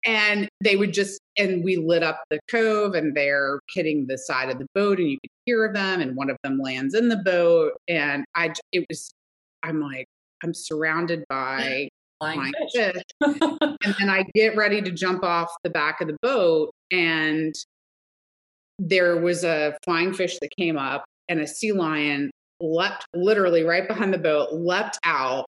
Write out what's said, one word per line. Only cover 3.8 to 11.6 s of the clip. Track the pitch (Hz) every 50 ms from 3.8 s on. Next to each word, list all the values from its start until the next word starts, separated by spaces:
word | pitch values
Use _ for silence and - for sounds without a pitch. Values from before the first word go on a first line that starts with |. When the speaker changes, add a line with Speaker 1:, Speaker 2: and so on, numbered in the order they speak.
| 170 156 151 151 139
Speaker 1:
the | 127 131
side | 127 127 - 147 127 131 131
of | 131 127
the | 139 - _
boat, | 190 202 202 196 180
and | 180 151
you | 139 135
could | - - _ _ _
hear | - 240 226 220 214 202
them, | 208 196 190 190 180
and | 160 131 127
one | 131 135 135
of | 135 - -
them | 139 135 135 135
lands | 131 131 127 131 135 135
in | 214 233 240
the | 226 202
boat. | 180 185 180 175 175 170 170 165 160 160 165 - _ -
And | 170 160 143 147 143 143 139 _ _
I | 170 170 165
j-, | 156 - - _ -
it | 185 170 -
was, | 160 147 - - _ _ _ _ _ _ _ _ _ _ -
I'm | 147 151 156 147
like, | 143 135 131 131 _ _ _ _ _ _ _ -
I'm | 170 160
surrounded | - - - 160 151 160 160 156 165 170 165 170 160 151 _
by | 135 135 131 127 131 135